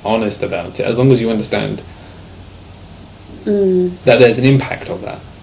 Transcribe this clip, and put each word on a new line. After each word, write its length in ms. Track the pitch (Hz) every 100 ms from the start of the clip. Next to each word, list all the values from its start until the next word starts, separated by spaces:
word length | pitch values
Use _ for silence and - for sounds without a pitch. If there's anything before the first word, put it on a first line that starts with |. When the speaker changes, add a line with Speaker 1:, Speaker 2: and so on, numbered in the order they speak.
Speaker 1:
honest 380 | 101 113 107 -
about 380 | - 90 90 -
it, 60 | 101
as 120 | 117
long 140 | 131
as 80 | 120
you 100 | 113
understand 500 | 110 104 104 104 104 - - - - - - - - - - - - - - - -
Speaker 2:
Mm. 600 | - 202 190 185 180 175
Speaker 1:
that 160 | - 120
there's 180 | 120 110
an 60 |
impact 440 | 131 135 - - -
of 120 | 87
that. 160 | - - - -